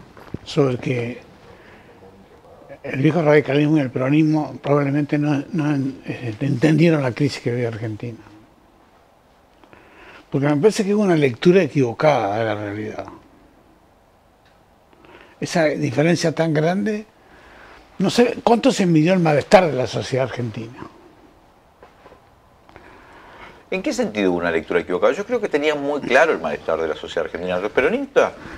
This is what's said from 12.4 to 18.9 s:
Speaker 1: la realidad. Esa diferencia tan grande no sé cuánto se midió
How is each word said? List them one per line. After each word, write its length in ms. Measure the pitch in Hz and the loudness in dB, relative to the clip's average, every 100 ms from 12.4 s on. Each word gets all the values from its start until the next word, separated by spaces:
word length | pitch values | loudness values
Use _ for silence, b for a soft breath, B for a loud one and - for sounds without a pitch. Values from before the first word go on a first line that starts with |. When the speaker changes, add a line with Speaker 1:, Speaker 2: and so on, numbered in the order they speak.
Speaker 1:
la 100 | 113 104 | -2 -2
realidad. 500 | 104 104 107 - - - - _ _ _ _ _ _ _ _ _ _ _ _ _ _ _ _ _ B B B B | -6 -8 -10 -10 -14 -16 -20 _ _ _ _ _ _ _ _ _ _ _ _ _ _ _ _ _ B B B B
Esa 240 | 170 175 156 | -6 0 0
diferencia 680 | 139 147 123 165 175 165 | 0 -4 0 2 2 0
tan 180 | 156 165 | 0 0
grande 540 | 151 156 190 208 214 214 _ B B B B B B B - | 0 0 0 -2 -4 -8 _ B B B B B B B -6
no 120 | 190 | -4
sé 280 | - 240 - | 2 0 2
cuánto 300 | - 233 277 | 2 4 4
se 140 | 196 | 2
midió 260 | 185 | 4